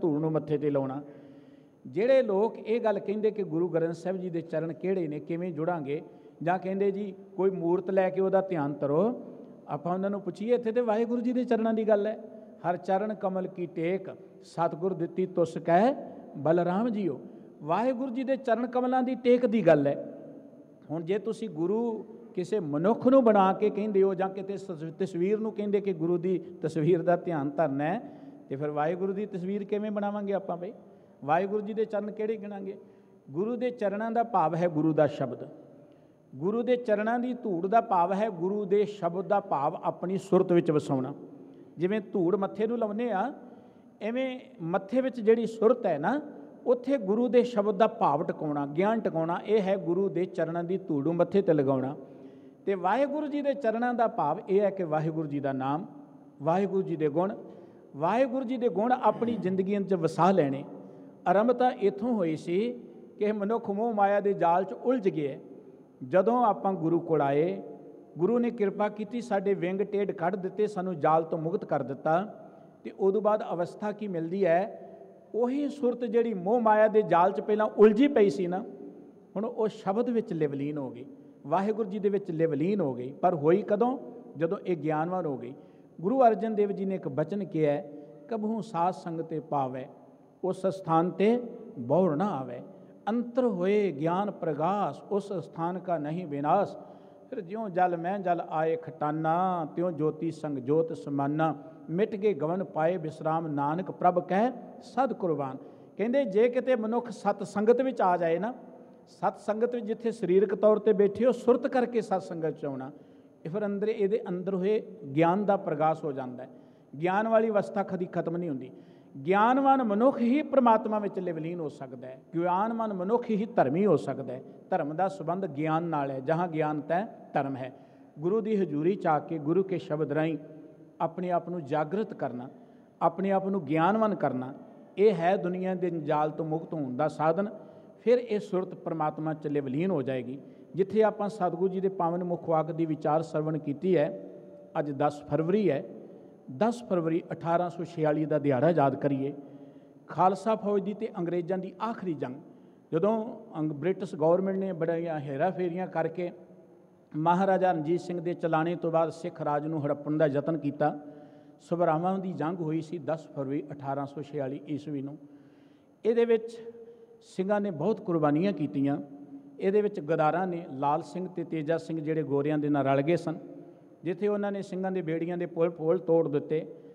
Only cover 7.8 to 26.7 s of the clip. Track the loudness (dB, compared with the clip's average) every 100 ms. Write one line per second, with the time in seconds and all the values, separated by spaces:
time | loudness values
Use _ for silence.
7.8 | 2 2 2 2 2 2 2 0 -2 -2
8.8 | 0 2 2 0 -10 -16 -18 -18 -8 -6
9.8 | -4 -2 -2 -4 -6 -6 0 0 0 0
10.8 | 2 2 0 0 0 0 2 2 2 2
11.8 | 4 4 2 -4 -10 -18 -20 -8 -2 -2
12.8 | 0 0 0 -2 -2 -2 -4 -6 -8 -4
13.8 | -2 -2 -4 -14 -18 -20 -10 -2 -2 0
14.8 | -4 -2 -4 -2 -2 0 0 0 4 4
15.8 | 4 2 -6 -16 -16 -4 2 2 2 0
16.8 | 0 -2 -2 -4 -10 -20 -20 -12 -4 0
17.8 | 0 -2 -4 -4 -2 -2 0 0 0 -2
18.8 | 0 0 0 0 4 4 4 4 6 6
19.8 | 6 -2 -6 -14 -16 -18 -20 -20 -20 -20
20.8 | -10 -6 -2 -2 -2 -6 -6 -2 0 0
21.8 | -2 -4 -10 -16 -12 -8 -2 -2 0 2
22.8 | 2 4 6 8 8 8 6 4 0 0
23.8 | 0 4 4 2 -4 -4 -8 -8 -8 -10
24.8 | -8 -6 -4 0 2 2 0 -4 0 0
25.8 | 0 0 0 0 2 -2 -4 -6 -4